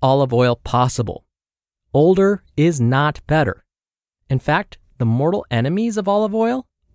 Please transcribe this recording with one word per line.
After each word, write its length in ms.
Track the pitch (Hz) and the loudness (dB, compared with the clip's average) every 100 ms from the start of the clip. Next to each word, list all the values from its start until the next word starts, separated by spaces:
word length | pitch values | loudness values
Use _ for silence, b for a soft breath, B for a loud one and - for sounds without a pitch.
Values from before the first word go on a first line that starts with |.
olive 320 | 131 139 135 | 0 2 2
oil 220 | 120 123 120 | 2 2 0
possible. 720 | - 123 127 - 107 - _ _ _ _ _ _ _ | -2 0 0 -2 -6 -8 _ _ _ _ _ _ _
Older 500 | 135 160 190 196 202 _ - | 2 4 4 2 0 _ 0
is 240 | 160 151 | 0 2
not 420 | 117 131 147 143 - | 0 0 0 -4 -2
better. 380 | 156 139 - _ _ _ _ _ _ - | 0 0 -4 _ _ _ _ _ _ -6
In 100 | 131 | -4
fact, 380 | - 160 208 - _ - | -2 -4 -4 -16 _ -4
the 60 | 117 | -2
mortal 400 | 117 151 196 - | 0 0 -2 -4
enemies 460 | 120 127 185 233 214 | -4 -2 -2 -4 -4
of 100 | 196 | -2
olive 260 | 202 214 | 0 0
oil 320 | 220 226 254 - _ _ | -2 -2 -4 -8 _ _